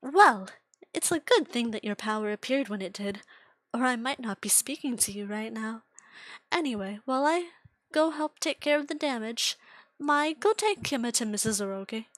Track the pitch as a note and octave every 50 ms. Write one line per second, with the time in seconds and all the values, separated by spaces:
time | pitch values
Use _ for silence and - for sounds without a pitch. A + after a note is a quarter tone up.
0 | - C4 C#4 F4 G4+ F4+ A#3+ G#3 F#3+ F#3+ - - _ _ _ _ - _ _ D#4
1 | - - - - - - - A#4 D#4 - - A#3+ A#3+ A#3 G#3+ - - G#3+ G#3 -
2 | - G#3+ G#3+ G#3+ G#3+ G#3 G#3 G#3 - - B3+ C#4 C#4 G#3+ G3+ G#3 F#3+ F3+ F#3+ -
3 | G3+ G3+ G3+ G3+ - _ - - - _ _ _ _ _ _ A#3+ B3 B3+ B3 A#3+
4 | A3+ B3+ C#4 - C4 A3+ G3 - - G#3 G3 - - - C4+ D#4 - D4 A#3+ G#3
5 | - - G3+ G3+ G#3 G3+ G#3 G#3+ G#3+ A3 A3+ A3+ A3 A3 A3+ A3+ _ _ _ _
6 | - - - - - - - - _ _ - - E4 C#4+ A#3+ G#3 G3 F#3+ G3+ G#3
7 | - - C4 C4 C#4 D4 D#4+ F4 F4 E4+ - - _ - _ _ _ _ _ D4+
8 | D#4 D#4+ D#4 D4+ D4+ D4+ _ _ - D#4+ C#4 _ - D4 D4 D4 D4+ D4 E4 D4+
9 | D#4+ D4 C4+ A#3 A3 A3 A#3 A#3 - - - - _ - - - - _ _ _
10 | - D4 D4 C#4+ D4 D#4 D#4+ D#4 - G4+ A4 - - G#4+ G#4 - - - - C4+
11 | A#3 A#3+ A3+ - A#3+ A3 G#3 G#3 - A3 A3 G3 G3+ G3 G3 G3 G3 - - A3
12 | A3 _ _